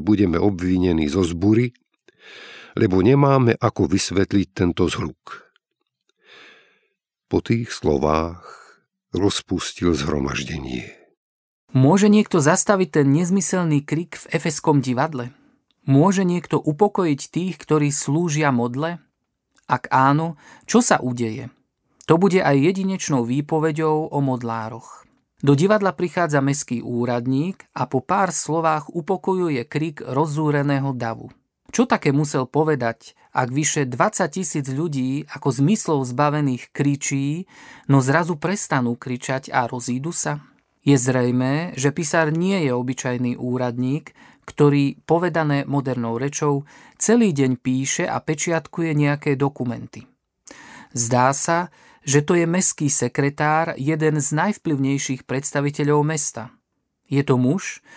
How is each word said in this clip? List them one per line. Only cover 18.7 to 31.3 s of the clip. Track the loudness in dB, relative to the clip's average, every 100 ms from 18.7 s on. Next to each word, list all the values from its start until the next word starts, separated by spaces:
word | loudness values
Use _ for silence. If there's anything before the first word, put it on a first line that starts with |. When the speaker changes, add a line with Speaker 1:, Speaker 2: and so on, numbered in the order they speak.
| -4 -6 -8 _ _ _ _ _ _ -4
Speaker 2:
Ak | -4 0
áno, | 2 4 2 -2 -8 -18 -20 0
čo | 2
sa | 4 2
udeje? | 0 -4 -4 -6 -12 -18 _ _ _ _ 2
To | 4
bude | 4 2
aj | 2
jedinečnou | 4 2 0 -2 -4 -2 -2 0
výpoveďou | -2 -2 0 0 0 0 0 -2
o | -2
modlároch. | -2 -2 -4 -6 -8 -12 -18 -20 _ _ _ _
Do | 2 4
divadla | 4 2 0
prichádza | -2 -4 -2 0 2
mestský | 0 -2 -4 -6 -6
úradník | -4 -2 -2 -2 -2 -2 -8 -12
a | -8 -4
po | -2
pár | -2 0 0
slovách | -2 -2 -2 0 -2 -4
upokojuje | -8 -4 -4 -2 -2 0 -2 -4
krik | -4 -6 -8 -4
rozúreného | -2 0 0 0 0 0 0 -2
davu. | -4 -6 -8 -12